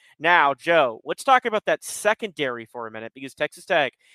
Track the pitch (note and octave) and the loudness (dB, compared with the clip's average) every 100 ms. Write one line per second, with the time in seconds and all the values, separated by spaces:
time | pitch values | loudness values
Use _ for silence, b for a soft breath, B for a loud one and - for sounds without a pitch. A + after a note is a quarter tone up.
0 | b b D#3 F3 C#3+ C3+ E3 E3+ C3 A2+ | b b 2 4 4 0 2 4 2 -2
1 | C#3+ F#3 - B3+ A#3 G#3+ - D#3 - - | -10 -6 2 2 2 -4 -2 -4 -4 -4
2 | G#3 A3 G#3+ D3+ C3+ A#2+ A2+ B2 A2 A2 | -2 -2 -6 -6 -6 -6 -12 -14 -12 -12
3 | A2+ C3+ C3+ - D3+ - - E3+ C3 - | -14 -14 -16 -8 -8 -8 -2 0 0 -6
4 | b | b